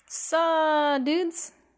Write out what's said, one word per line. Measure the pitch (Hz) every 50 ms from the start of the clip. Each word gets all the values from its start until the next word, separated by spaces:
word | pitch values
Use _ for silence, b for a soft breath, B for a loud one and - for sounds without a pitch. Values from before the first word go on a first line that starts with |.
| -
Suh, | - - - - - 320 320 330 330 320 320 311 311 302 302 294 294 285 269 247
dudes. | 285 311 349 370 330 - - - - - b b b b